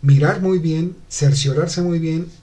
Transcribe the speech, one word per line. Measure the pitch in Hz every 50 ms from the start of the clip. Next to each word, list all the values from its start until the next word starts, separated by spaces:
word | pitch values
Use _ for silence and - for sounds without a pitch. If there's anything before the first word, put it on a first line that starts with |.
mirar | - 143 139 139 147 175 - 180
muy | 185 190 190 180
bien, | 160 165 160 160 170 180 - - - -
cerciorarse | - - 147 139 139 - - 139 131 147 165 170 - 180
muy | 175 175 170 165
bien | 160 160 160 165 175 165 - -